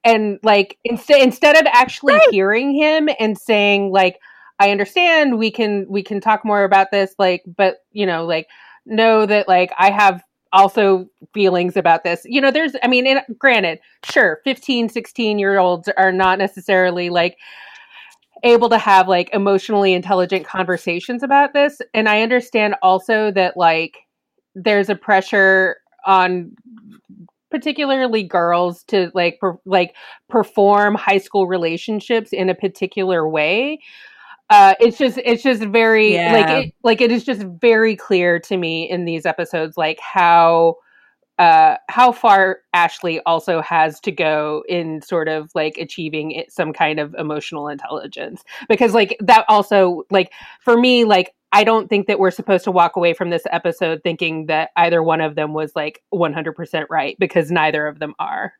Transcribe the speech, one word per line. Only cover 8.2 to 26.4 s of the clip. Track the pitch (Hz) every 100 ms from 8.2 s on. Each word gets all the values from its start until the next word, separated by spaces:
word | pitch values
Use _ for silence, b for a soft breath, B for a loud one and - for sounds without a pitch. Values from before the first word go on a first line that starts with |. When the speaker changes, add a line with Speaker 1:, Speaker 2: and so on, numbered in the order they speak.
| 165
Speaker 1:
like, | 165 165 b b b -
know | 220 226 220 214
that, | 208 196
like, | 180 180 -
I | 196
have | 202 202 180 _ _ _ 190
also | 196 226 196 190 185 _ -
feelings | 214 190 180 180 190
about | 170 165
this. | 170 170 -
You | 262
know, | 269
there's, | 277 320 269
I | 247
mean, | 254 262
and | 269 269 208
granted, | 269 226 180 160 b b -
sure, | - 202 156
fifteen, | 277 254 - 240 233
sixteen-year-olds | 233 220 - 220 208 196 196 185 175 185 190
are | 190
not | 185 185 185
necessarily, | 190 - - 185 185 175 175
like, | 175 175 _ B B B B B B B B _ _
able | 240 233 233
to | 226
have, | 208 190 185
like, | 180 175
emotionally | 214 202 196 - 208 196 180
intelligent | 180 190 180 190 156
conversations | 190 180 175 - 170 - 240
about | 262 277 285
this. | 285 294 285 - 220
And | 220
I | 208
understand | 226 247 240 220 208 202
also | 185 185 185 220 214
that, | 196 180 180
like, | 170 160 165 _ _ _ _ _ _
there's | 190 185 202 196
a | 196
pressure | - 196 190 208 190 190 190 - _ _ 190
on | 190 180 180